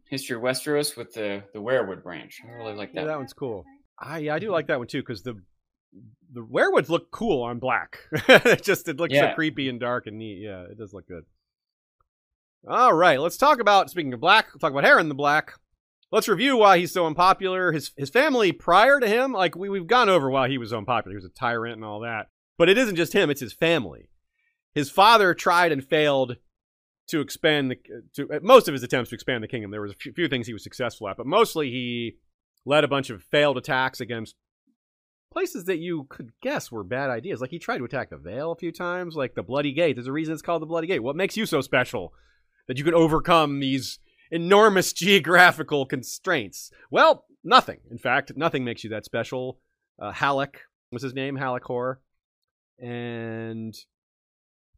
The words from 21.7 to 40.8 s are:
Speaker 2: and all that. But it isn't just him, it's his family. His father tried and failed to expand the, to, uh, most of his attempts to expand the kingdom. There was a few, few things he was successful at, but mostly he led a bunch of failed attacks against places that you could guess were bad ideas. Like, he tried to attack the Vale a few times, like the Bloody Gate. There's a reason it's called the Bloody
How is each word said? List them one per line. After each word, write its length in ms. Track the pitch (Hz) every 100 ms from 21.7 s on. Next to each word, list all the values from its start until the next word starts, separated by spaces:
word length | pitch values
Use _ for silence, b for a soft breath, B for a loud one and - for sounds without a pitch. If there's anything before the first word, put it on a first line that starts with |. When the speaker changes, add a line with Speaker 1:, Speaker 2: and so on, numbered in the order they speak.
| 110
Speaker 2:
and 80 |
all 160 | 110 104
that. 280 | 117 113 - _ _ -
But 100 | 170
it 100 | 208
isn't 180 | 254 170
just 160 | 170
him, 160 | 196 165
it's 100 | 139
his 120 | 113
family. 560 | - 165 165 98 64 - _ _ _ _ _ _
His 160 | - 139
father 440 | - 202 226 190
tried 380 | 160 - 175 175
and 120 | 139
failed 520 | - 156 151 139 127 123 _ _ _ _ _ _ -
to 120 | 160
expand 500 | 135 - 160 151 131
the, 60 | 123 - 120 -
to, 180 | - 139 151
uh, 40 |
most 240 | 180 254 185
of 60 |
his 80 | 135
attempts 280 | 120 135 113
to 40 |
expand 280 | 113 - 123
the 40 | 107
kingdom. 220 | 123 104
There 100 | 107
was 100 | 104
a 40 | 98
few, 160 | 143
few 160 | 123 170
things 180 | 131 113
he 60 |
was 120 | 107
successful 440 | - - 120 - 104
at, 80 | 95
but 100 | 120
mostly 440 | 190 226 160 143
he 460 | 123 123 120 117 - _ _ _ _
led 180 | 120 151
a 40 | 143
bunch 220 | 139 135
of 120 | 104
failed 360 | - 147 147 127
attacks 420 | - 131 131 -
against 340 | 113 117 107 _ _ _ _ _ _ _ _ _ _
places 320 | 320 370 247 175
that 120 | 175
you 280 | 175 165 135
could 220 | - 120 _
guess 280 | 151 277 -
were 100 | 113
bad 260 | 92 123 139
ideas. 300 | 117 151 135
Like, 100 | 127
he 80 | 170
tried 180 | - 254
to 60 |
attack 260 | 120 135 110
the 60 | 73
Vale 360 | 76 113 160
a 40 | 165
few 160 | 170
times, 420 | 165 175 180 180
like 200 | 156 127
the 80 | -
Bloody 300 | 95 135 147
Gate. 220 | 131 170 123
There's 100 | 123
a 40 |
reason 200 | 143 160
it's 80 | 160
called 200 | - 170
the 40 | 156
Bloody 200 | 165